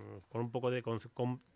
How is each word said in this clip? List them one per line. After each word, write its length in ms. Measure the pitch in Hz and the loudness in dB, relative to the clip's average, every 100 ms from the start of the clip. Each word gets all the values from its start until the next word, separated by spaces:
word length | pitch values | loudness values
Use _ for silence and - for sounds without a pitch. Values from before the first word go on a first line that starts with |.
| 104 104 - | -10 -12 -4
con 120 | 113 | -2
un 100 | 120 | 0
poco 200 | 127 123 | 2 2
de, 100 | 123 | 2
con, 180 | 113 113 - | 0 -2 -2
con 280 | - 123 127 - | 0 0 0 -6